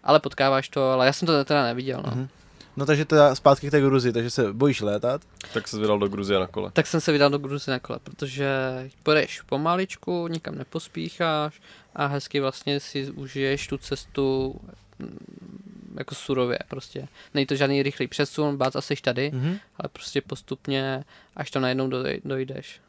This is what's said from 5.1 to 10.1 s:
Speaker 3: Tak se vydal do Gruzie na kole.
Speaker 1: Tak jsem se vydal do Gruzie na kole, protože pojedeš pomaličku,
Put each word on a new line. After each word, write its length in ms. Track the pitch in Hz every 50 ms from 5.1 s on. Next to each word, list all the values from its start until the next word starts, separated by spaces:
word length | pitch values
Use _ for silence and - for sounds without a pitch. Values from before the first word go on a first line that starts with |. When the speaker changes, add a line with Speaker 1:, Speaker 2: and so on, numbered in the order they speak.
| 131 156 - _ - - - - -
Speaker 3:
Tak 140 | 113 -
se 120 | - - 107
vydal 200 | 107 107 104 101
do 80 | 101
Gruzie 320 | 98 98 101 98 95 101 95
na 80 | 92
kole. 240 | 92 - 107 95 92 -
Speaker 1:
Tak 140 | - 160
jsem 140 | - - 160
se 100 | - -
vydal 180 | 151 143 143 143
do 80 | 143
Gruzie 340 | 143 143 135 143 143 - -
na 80 | 131 123
kole, 200 | - - 123 120 _
protože 460 | - 143 - 147 135 127 139 139 139 135 135 131 131 127 127 131 131 - _ -
pojedeš 380 | 151 151 156 - - - -
pomaličku, 840 | - - 139 139 151 165 175 180 190 185 - - - -